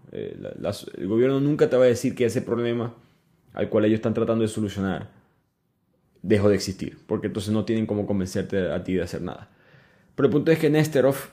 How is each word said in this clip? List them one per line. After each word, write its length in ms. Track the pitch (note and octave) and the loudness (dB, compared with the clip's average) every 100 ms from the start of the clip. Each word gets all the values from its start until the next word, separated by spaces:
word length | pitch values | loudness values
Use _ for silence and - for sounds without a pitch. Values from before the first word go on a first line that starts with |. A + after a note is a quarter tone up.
| - | -16
Eh, 240 | - G#1 G1+ | -12 -10 -10
la, 140 | G1+ - | -12 -8
las, 280 | D#2+ G2 - | -8 -8 -12
el 120 | - F#2+ | -10 -2
gobierno 340 | A2+ B2+ C3+ | 2 2 2
nunca 300 | C#3+ D3+ D#3 | 0 2 2
te 60 | B2+ | 4
va 60 | |
a 40 | B2+ | 4
decir 260 | A#2+ C3 | 4 -2
que 120 | G2 A#2+ | 0 0
ese 160 | A#2 | 0
problema 520 | - A#2 A#2+ A#2 A2 - _ _ _ _ _ | -2 -2 -2 -2 -4 -8 _ _ _ _ _
al 160 | - - | -8 -2
cual 160 | G#2+ G#2 | 2 2
ellos 100 | A2 | 2
están 160 | A2+ | 0
tratando 300 | A2 A2+ A2+ | 0 0 0
de 60 | A2 | 0
solucionar 640 | - G#2+ G2 G2 E2+ - - _ _ _ _ _ _ _ _ _ _ | -2 -4 -2 -4 -4 -8 -18 _ _ _ _ _ _ _ _ _ _
dejó 300 | F2 G#2 G#2 | 0 4 4
de 60 | G2 | 2
existir, 420 | - F#2 - - - | 0 -6 -10 -12 -6
porque 220 | A2 G#2 | -4 -2
entonces 260 | G2 G2+ | -4 -2
no 100 | G#2+ | -2
tienen 220 | G2+ A2+ G#2+ | 0 -2 0
cómo 200 | G#2 G2+ | -2 -2
convencerte 640 | G2+ F#2 G#2 F2+ G2 F2 | -2 -2 -4 -4 -2 -2
a 140 | D#2 | -4
ti 100 | E2+ | -2
de 80 | F#2 | -2
hacer 200 | - - | -2 -6
nada. 260 | E2+ - - _ _ _ _ _ _ | -10 -12 -18 _ _ _ _ _ _
Pero 120 | - C#3 | 0 2
el 60 | |
punto 180 | E3+ D3 | 4 4
es 60 | D#3+ | 4
que 100 | D#3+ | 4
Nesterov, 480 | D3+ D#3 C#3 C3 C3+ - | 4 4 4 4 2 -6